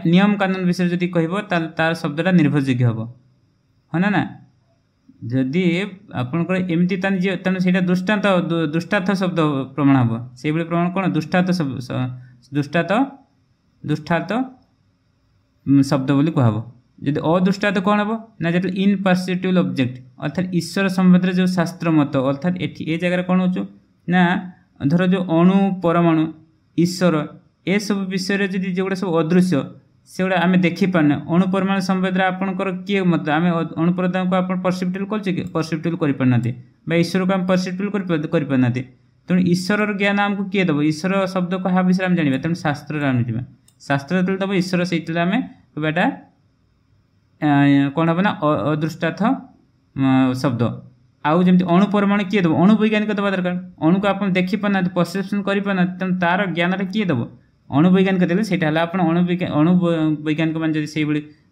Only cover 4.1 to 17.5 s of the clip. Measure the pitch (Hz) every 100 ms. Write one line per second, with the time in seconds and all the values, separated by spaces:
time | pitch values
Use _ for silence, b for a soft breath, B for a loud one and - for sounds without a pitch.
4.1 | 185 - - - _ _ _ _ _ _
5.1 | - 113 131 131 160 180 170 202 - -
6.1 | - 123 165 170 185 185 165 180 190 196
7.1 | 190 190 185 185 185 185 185 180 180 -
8.1 | 208 202 180 156 165 156 165 170 208 190
9.1 | 190 185 165 151 139 131 - 139 135 117
10.1 | 113 120 - 151 160 165 170 175 185 185
11.1 | 147 156 - 180 180 139 123 123 127 127
12.1 | - B B - 139 143 175 170 214 269
13.1 | - _ _ _ _ _ _ 135 147 -
14.1 | 170 160 226 262 - _ _ _ _ _
15.1 | _ _ _ _ _ - 139 135 143 131
16.1 | 139 151 156 117 104 - - _ - 139
17.1 | - 156 180 190